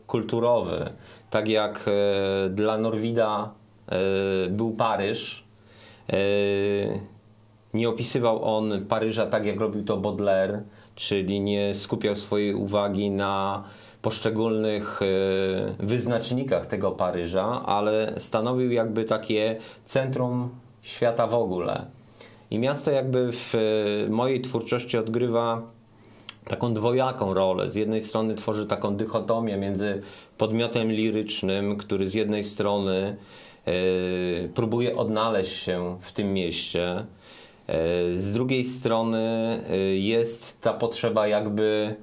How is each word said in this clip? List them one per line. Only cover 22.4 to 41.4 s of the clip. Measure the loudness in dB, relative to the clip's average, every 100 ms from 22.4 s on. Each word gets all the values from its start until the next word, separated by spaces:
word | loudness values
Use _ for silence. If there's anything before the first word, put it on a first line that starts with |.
| -6
I | -2
miasto | 0 0 2
jakby | 2 2 2 2
w, | -2 -2 2
e, | 4 4 2 0 0
mojej | 2 2 0
twórczości | -2 -4 0 -2 0 -2
odgrywa | 0 0 2 2 0 -2 -6 -16 -20 -20 -20 -18 -16 -14 -8
taką | -2 0
dwojaką | 2 2 2 2 0 0
rolę. | 2 2 2 0
Z | 0
jednej | 0 0
strony | -2 -2 0 -2
tworzy | -2 -4 0
taką | 0 2 0
dychotomię | 0 0 0 0 0 0
między | 0 0 0 -2 -6 -16 -20 -2
podmiotem | 0 2 0 0 2
lirycznym, | 2 2 0 -2 -2 0 0 0 -2
który | -2 0 0
z |
jednej | 0 0 0
strony, | -2 -2 0 2 2 0 -2 -4 -12 -20 -20 -10 -4
e, | 0 2 2 0 -2 0 -2 -2
próbuje | -2 0 0 0 0
odnaleźć | 0 0 0 0 -2 -4
się | -4 -4 -4 -8
w | -10
tym | -4 -2
mieście, | 0 -2 -4 -4 -2 -2 -4
e, | -8 -14 -20 -20 -20 -18 -4 -2 0 0 0
z | 0 -2
drugiej | -2 0 0
strony, | -2 -4 0 0 0 0 0 0 -2 -4 -2
e, | -2 0 0
jest | 2 2 0 -4 -14 -4
ta | -2
potrzeba | 0 -2 -2 0 2 4
jakby | 2